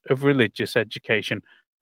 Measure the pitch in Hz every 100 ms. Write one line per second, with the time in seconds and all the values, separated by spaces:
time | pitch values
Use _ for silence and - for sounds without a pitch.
0 | - 135 139 135 107 - 107 120 107 -
1 | - 107 - 107 - _ _ _